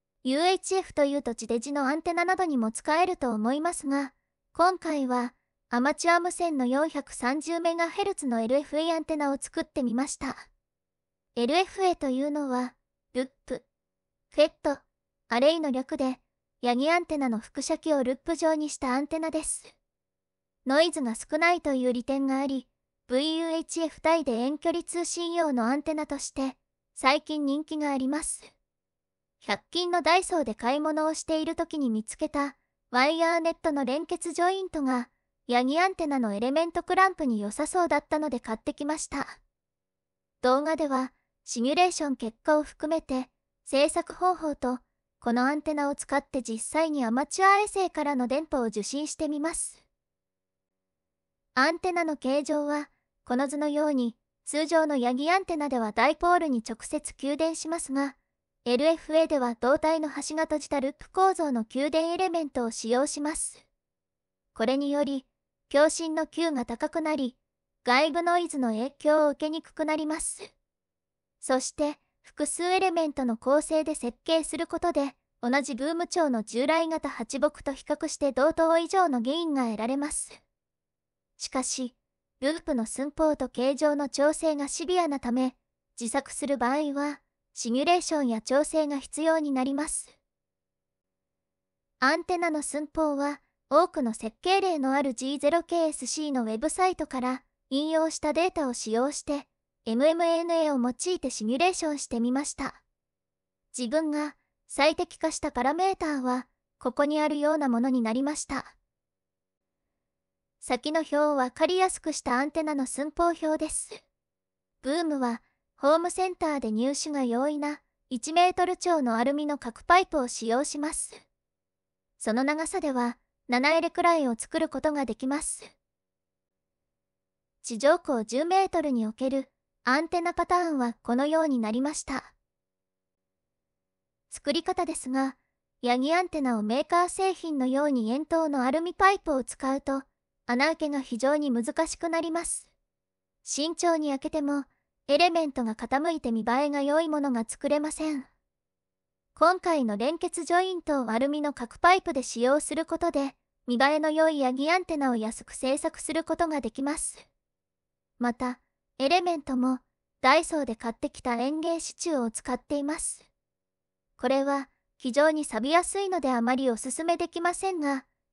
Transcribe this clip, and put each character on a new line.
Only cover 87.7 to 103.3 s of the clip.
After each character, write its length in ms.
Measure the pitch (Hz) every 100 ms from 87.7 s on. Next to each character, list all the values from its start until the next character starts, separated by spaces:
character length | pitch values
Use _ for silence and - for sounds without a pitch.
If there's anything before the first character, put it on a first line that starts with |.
ミ 140 | 247
ュ 0 | 302
レ 100 | 349
ー 40 |
シ 120 | -
ョ 40 | 311
ン 100 | 254
や 140 | 220
調 220 | - 262
整 220 | 302 320 294
が 120 | 285
必 240 | - -
要 160 | 320 320
に 120 | 294
な 140 | 262
り 80 | 262
ま 160 | 277 311
す。 320 | - - _ _ _ _ _ _ _ _ _ _ _ _ _ _ _ _ _ _ _
ア 140 | 262
ン 100 | 330
テ 120 | 339 359
ナ 140 | 339
の 100 | 302
寸 260 | - 294 302
法 220 | - 302 277
は、 240 | 285 285 _ _ _
多 180 | 285 359
く 140 | 320
の 100 | 233
設 240 | 220 220 -
計 180 | 359 392
例 180 | 381 320
の 140 | 262
あ 80 | 277
る 140 | 277
ジ 140 | 233 262
ー 100 | 285
ゼ 120 | 294
ロ 120 | 339
ケ 240 | 330 339 320
ー 20 |
エ 40 |
ス 120 | 302 247
シ 220 | - 302
ー 40 |
の 100 | 262
ウ 20 | 220
ェ 100 | 220
ブ 100 | 311
サ 180 | - 370
イ 100 | 359
ト 100 | 302
か 160 | 262
ら 220 | 254 262 - _ _
引 180 | 269 311
用 220 | 320 320
し 80 | -
た 160 | 302
デ 140 | 302 370
ー 20 |
タ 180 | 339 269
を 60 |
使 180 | 240 220
用 180 | 226 269
し 120 | 285
て、 260 | - 285 - _ _ _ -
エ 100 | 226
ム 80 |
エ 100 | 302
ム 100 | 330
エ 200 | 339 330
ヌ 80 | 339
エ 180 | 330 302
ー 40 |
を 40 | 277
用 360 | 240 240 359
い 40 | 359
て 120 | 254
シ 160 | - 220
ミ 100 | 262
ュ 20 |
レ 120 | 359
ー 20 |
シ 140 | 359 320
ョ 60 |
ン 60 | 285
し 100 | -
て 120 | 233
み 100 | 240
ま 140 | 262
し 80 | 294
た。 300 | - 269 - _ _ _ _ _